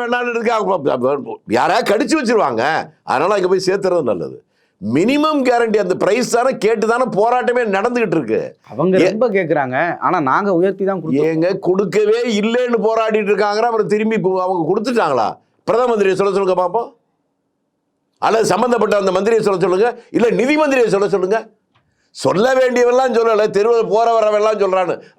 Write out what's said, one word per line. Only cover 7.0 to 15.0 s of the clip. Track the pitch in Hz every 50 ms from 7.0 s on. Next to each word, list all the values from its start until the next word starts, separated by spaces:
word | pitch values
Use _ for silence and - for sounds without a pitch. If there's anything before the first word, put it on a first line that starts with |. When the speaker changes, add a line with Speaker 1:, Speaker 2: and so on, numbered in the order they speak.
| 262 214 156 185
Speaker 1:
போராட்டமே | 214 233 247 247 233 240 240 247 240 214 190
நடந்துகிட்டு | 196 208 247 240 240 226 180 160 165
இருக்கு. | 123 104 110 90 69 64 - _ _ - -
Speaker 2:
அவங்க | 123 156 185 185 190 170
Speaker 1:
ஏ-, | 185 202
Speaker 2:
ரொம்ப | 220 254 240 190 196
கேக்குறாங்க, | 180 147 165 151 135 127 127 139 165 175 147 - -
ஆனா | 139 180 175 143 131 143
நாங்க | 175 202 202 185 165
உயர்த்தி | 180 196 190 190 196 196
தான் | 196 175 151
கொடுத்தோம். | 156 127 143 151 160
Speaker 1:
ஏங்க | 160 156 165 180 196 190 - 170
கொடுக்கவே | 185 196 208 175 143 208 214 208 220 233 240 247 214 208
இல்லைன்னு | 202 226 233 247 254 240 240 214 190 220
போராடிட்டு | 226 226 220 214 208 220 208 190 208
இருக்காங்க, | 185 208 208 208 214 233 240
அப்புறம் | 226 220 202 165 208
திரும்பி | 214 220 220 226 208 165
இப்போ | 190 185 185 185 185
அவங்க | 190 175 156 147 196
கொடுத்துட்டாங்களா? | 220 208 262 240 220